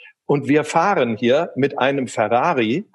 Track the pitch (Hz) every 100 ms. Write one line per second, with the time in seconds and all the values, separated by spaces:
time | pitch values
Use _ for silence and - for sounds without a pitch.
0 | - _ - 143 120 151 151 170 185 185
1 | 120 107 117 139 175 131 135 - 131 139
2 | 120 - 107 120 160 143 110 147 -